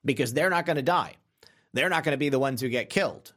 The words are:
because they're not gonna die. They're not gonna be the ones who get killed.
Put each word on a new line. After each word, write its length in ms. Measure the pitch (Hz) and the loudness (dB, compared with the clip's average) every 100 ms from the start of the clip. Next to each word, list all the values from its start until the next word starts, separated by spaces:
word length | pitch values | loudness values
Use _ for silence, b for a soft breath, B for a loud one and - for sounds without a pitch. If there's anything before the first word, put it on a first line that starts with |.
because 300 | - 135 123 | 0 0 0
they're 160 | 131 185 | 2 2
not 160 | 170 170 | 2 0
gonna 160 | 147 | 0
die. 320 | 135 175 - - _ _ b b b | 2 0 -2 -12 _ _ b b b
They're 160 | 123 170 | -2 0
not 160 | 170 | 2
gonna 120 | 151 135 | 0 0
be 120 | 143 | 0
the 100 | 135 | 2
ones 220 | 135 127 | 0 -2
who 80 | 127 | -2
get 220 | 120 110 | -2 -2
killed. 420 | 196 165 80 - | -2 -2 -4 -20